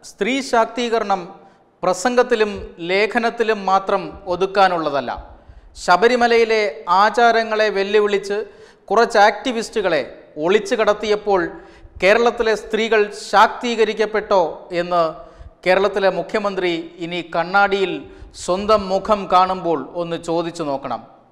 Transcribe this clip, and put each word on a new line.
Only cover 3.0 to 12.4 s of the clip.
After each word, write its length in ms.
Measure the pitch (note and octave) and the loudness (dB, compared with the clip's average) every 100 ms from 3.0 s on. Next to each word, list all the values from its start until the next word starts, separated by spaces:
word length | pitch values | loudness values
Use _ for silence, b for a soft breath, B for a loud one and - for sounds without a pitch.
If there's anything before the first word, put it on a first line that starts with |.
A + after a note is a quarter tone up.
| G#3 A#3 A#3 A#3 A3 G#3+ F#3+ | 2 0 -2 -2 -2 -2 0
മാത്രം 360 | F#3+ F#3+ G3 E3 - - | 0 2 -4 -4 -12 -6
ഒതുക്കാനുള്ളതല്ല. 880 | F3 F#3+ G#3 F#3+ F3 D#3 C#3 A#2+ F#2+ - - b b b - | -2 0 2 2 2 -2 -4 -4 -10 -12 -20 b b b -10
ശബരിമലയിലെ 1000 | - F3+ A#3 B3 A#3+ A#3 A3+ A3 G#3 - - | 2 4 4 4 4 4 4 2 0 -4 0
ആചാരങ്ങളെ 800 | F3+ G#3+ A3 A#3 A3+ A3 G#3+ G#3+ | 4 4 4 4 4 0 0 0
വെല്ലുവിളിച്ച് 760 | G3 G3 G#3+ G#3 G3 G3 G3+ A#3 B B B - | 0 2 2 2 0 -2 -6 -6 B B B 0
കുറച്ച് 280 | G#3 A3+ A3 | 2 4 6
ആക്ടിവിസ്റ്റുകളെ 1000 | G#3 A3 C4+ A#3 G#3 A3+ F#3+ D#3 A#2 - - - | 4 4 -4 -4 -4 -2 0 0 -2 -12 -18 -4
ഒളിച്ചു 300 | D#3+ G#3+ G3+ | 0 2 0
കടത്തിയപ്പോൾ 680 | A#3 A3 B3+ A3 G#3 G#3 F#3+ E3 - B B B - | 0 0 0 -2 -2 0 0 -2 -10 B B B 0
കേരളത്തിലെ 520 | F#3 A3 A#3+ A#3 | 2 4 2 0